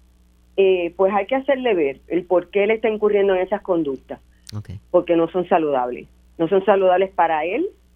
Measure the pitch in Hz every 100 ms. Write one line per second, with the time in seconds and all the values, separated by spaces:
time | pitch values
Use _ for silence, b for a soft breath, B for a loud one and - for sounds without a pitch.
0 | _ _ _ _ _ - 190 185 175 175
1 | 190 202 196 269 269 269 247 185 139 135
2 | - 170 175 180 175 196 202 220 226 214
3 | 208 208 196 185 185 208 - 175 143 131
4 | - 127 _ _ - 107 - 98 - 175
5 | 160 170 165 185 175 180 156 135 123 123
6 | - _ _ - 165 196 196 196 185 180
7 | 190 - 165 160 160 233 392 - _